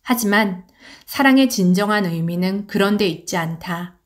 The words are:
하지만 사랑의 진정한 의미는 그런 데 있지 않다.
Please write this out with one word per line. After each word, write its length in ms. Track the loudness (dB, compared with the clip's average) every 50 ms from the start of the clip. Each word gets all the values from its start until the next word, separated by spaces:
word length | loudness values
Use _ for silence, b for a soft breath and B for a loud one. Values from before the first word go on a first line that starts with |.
하지만 640 | _ -2 -2 -2 0 0 2 2 2 0 -4 -8 -14 B B B B B B B B
사랑의 440 | -10 -2 2 4 4 6 6 4 2
진정한 560 | 2 2 2 4 4 2 2 0 0 -2 -2
의미는 600 | -2 -4 -4 -4 -4 -2 -2 -2 -2 -4 -6 -8
그런 300 | -6 0 0 2 2 2
데 100 | 2 0
있지 300 | 0 -2 -4 -8 -6 -4
않다. 580 | -4 -4 -4 -8 -10 -8 -8 -8 -8 -8 -12 _ _ _